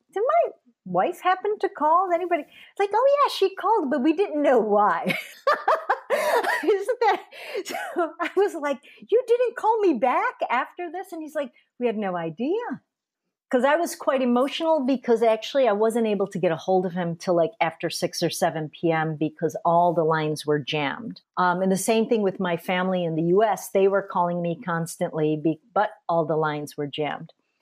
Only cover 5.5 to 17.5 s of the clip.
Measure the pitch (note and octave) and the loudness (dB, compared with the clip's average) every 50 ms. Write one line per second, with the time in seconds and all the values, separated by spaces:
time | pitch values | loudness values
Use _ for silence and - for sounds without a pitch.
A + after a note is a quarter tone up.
5.5 | D5 - - - C5 D#5+ - - G#4 - - - B4 - - - - A#4+ - G5+ | 0 0 2 0 0 0 2 -2 -4 -4 -2 -2 -2 0 0 2 0 0 0 0
6.5 | A#5 - C#4 D#4+ G#4+ F#4+ G4 A#4 A#4 - A#4 G#4 F#4 - - - - - - - | -2 -2 2 0 0 0 0 -4 -2 0 2 2 2 0 -2 -12 -18 -18 -14 -10
7.5 | - A4 - - - - F5 - - - E4+ D4+ D#4 - E4+ D#4 - F4+ G4+ F#4 | -8 -8 -8 -8 -10 -10 -10 -8 -4 -4 -4 -4 -2 -6 -6 -4 0 0 0 0
8.5 | D4 E4 C#4+ C#4+ C#4 - _ - - - G#3+ - G4 A#4+ - - A#4 A#4+ B4+ A4+ | 0 -4 -4 -4 -4 -4 _ -20 -20 -18 -6 0 2 2 4 2 2 2 2 -2
9.5 | - - - G#4+ A#4+ A4 G4+ F4+ D4 G#3 C4+ B3 C4+ E4+ G#4+ B4 - - - - | -2 -2 0 0 2 4 4 2 2 2 2 0 2 2 0 -2 -4 -4 -4 -2
10.5 | - B3 D4+ D#4 - - F4 E4+ D4+ F#4 F#4+ - F4 E4 D#4 C#4+ D4+ D#4 C#4+ B3 | -2 -2 -2 -4 -8 -10 -10 -8 -8 -10 -10 -10 -12 -12 -12 -10 -8 -8 -8 -8
11.5 | _ _ _ _ _ - A#3+ A#3+ G#3 G#3+ G#3 F#3+ F3+ F3 E3 E3 D#3 - A#3 D4 | _ _ _ _ _ -4 -2 -2 -2 -2 -4 -4 -4 -4 -6 -6 -6 -4 -4 -2
12.5 | F#4+ A4+ A#4+ G#4 C4+ E3 _ _ _ _ _ _ _ _ _ _ _ _ _ - | -2 -2 -4 -6 -10 -10 _ _ _ _ _ _ _ _ _ _ _ _ _ -2
13.5 | - B3 A#3 C#4 D4+ E4+ F4 - - - - D#4 C#4 C4 C4 A#3+ A#3+ A#3+ C4+ C#4+ | 0 2 2 4 2 2 0 -2 -4 -4 -2 -2 0 0 2 2 2 2 2 0
14.5 | - - E4 D#4+ D#4+ D#4 C4 B3+ C#4 B3 - - A#3 G#3+ A#3 A3+ A3 A3 - - | -2 -2 0 2 2 2 2 0 -2 -2 2 0 2 4 4 2 2 0 -2 -4
15.5 | - C#4 C4 A3+ G3+ G#3 A3 A3+ G#3+ A#3+ A3+ G#3+ G#3 G3 G3 F#3+ - F3+ E3+ F3 | 0 2 2 2 2 2 2 0 2 2 0 0 0 0 -2 -2 -2 -2 0 0
16.5 | E3 D#3 - - F#3+ F#3 F#3 F#3 E3 F#3 F3 E3+ E3 - - F#3+ F3 E3+ E3 - | 0 0 0 2 2 2 2 0 -2 -4 -4 -4 -4 -6 -2 0 2 2 2 0